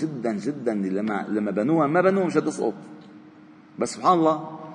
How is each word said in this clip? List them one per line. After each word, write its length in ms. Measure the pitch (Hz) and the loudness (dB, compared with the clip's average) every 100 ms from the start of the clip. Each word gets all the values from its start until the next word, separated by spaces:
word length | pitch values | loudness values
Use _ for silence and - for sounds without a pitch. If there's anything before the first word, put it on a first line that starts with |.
جدا 300 | 156 139 113 | -2 -4 -4
جدا. 420 | 104 117 143 120 | -2 -4 -4 -2
لما، 520 | 104 95 95 107 101 - | -2 0 -2 -2 -4 -2
لما 220 | 107 104 | -2 0
بنوها، 360 | 95 117 160 143 | 0 2 2 4
ما 140 | 170 | 4
بنوها 260 | 185 196 180 | 4 2 2
مشان 180 | 147 | 0
تسقط، 300 | 151 - 113 101 - - - - - - - - - - | 0 -2 -4 -4 -10 -18 -20 -20 -20 -20 -20 -20 -16 -6
بس 160 | 117 | -6
سبحان 180 | - - | 0 4
الله، 480 | 180 160 156 - - - | 6 4 2 -2 -12 -14